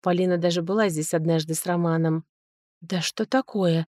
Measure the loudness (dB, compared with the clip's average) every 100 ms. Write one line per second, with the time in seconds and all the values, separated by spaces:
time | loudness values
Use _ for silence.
0 | 0 2 2 2 0 0 -2 0 0 0
1 | -2 0 2 0 0 -4 -2 0 2 2
2 | 0 -2 -6 _ _ _ _ _ -6 -4
3 | -4 -6 0 0 0 0 2 2 -2